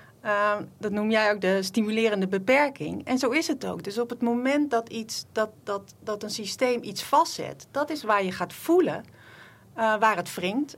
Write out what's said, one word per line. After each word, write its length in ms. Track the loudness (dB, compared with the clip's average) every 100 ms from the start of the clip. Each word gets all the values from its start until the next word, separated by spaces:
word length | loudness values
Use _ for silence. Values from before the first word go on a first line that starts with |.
| -20 -10
Ehm, 420 | -2 2 2 0 -6 -8
dat 140 | -4
noem 200 | -2 2
jij 220 | 4 4
ook 80 | 2
de 220 | 2 2
stimulerende 640 | 2 0 0 2 2 2 0
beperking. 760 | 0 4 4 4 -2 -8 -6 -2
En 120 | 0
zo 120 | 2
is 180 | 0 0
het 180 | -4 -4
ook. 180 | -6
Dus 140 | -6 -4
op 120 | -4
het 120 | -2
moment 500 | 0 0 2 2 2
dat 180 | 0 -2
iets, 360 | -8 -8 -10 -6
dat, 180 | -2 -2 -4
dat, 320 | -8 -8 -8 -14
dat 200 | -8 -8
een 60 | -8
systeem 540 | -8 -8 0 0 0
iets 200 | -4 -10
vastzet, 640 | 2 4 4 -2 -10 -10 -8
dat 180 | -4 -4
is 140 | -4
waar 200 | 2 2
je 80 | 2
gaat 220 | -4 -8
voelen, 500 | -6 2 4 4 -2 -10 -20 -20 -20 -20 -20 -16
eh, 260 | -2 0 4
waar 160 | 4 2
het 200 | -2 -4
wringt. 420 | -2 -2 -4